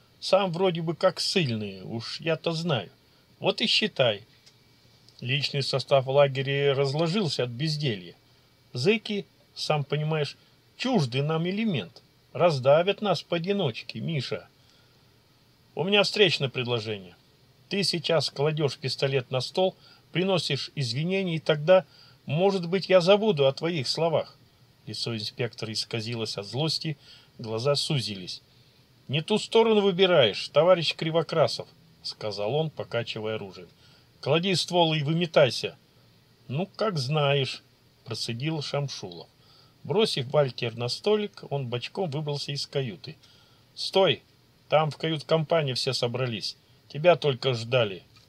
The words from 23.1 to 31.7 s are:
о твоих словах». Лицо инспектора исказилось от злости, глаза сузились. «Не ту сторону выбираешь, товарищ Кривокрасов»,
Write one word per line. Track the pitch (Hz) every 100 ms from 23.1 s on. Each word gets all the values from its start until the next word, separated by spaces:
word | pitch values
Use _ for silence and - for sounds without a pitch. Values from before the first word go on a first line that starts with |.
| 208 220 156 135
о |
твоих | 131 165 175 120
словах». | - 165 143 - - _ _ _ _ -
Лицо | 107 - 113
инспектора | 107 - 120 - 110
исказилось | 107 - 120 110 117 107 -
от | 101
злости, | 120 156 - 160 147 - - _ -
глаза | 113 110 135 143
сузились. | - 147 107 98 87 - _ _ _ _ _ _ -
«Не | 143
ту | 156 208
сторону | - 226 226 208
выбираешь, | 196 175 190 170 113 90 -
товарищ | 143 170 180 151 -
Кривокрасов», | 160 165 160 165 127 - -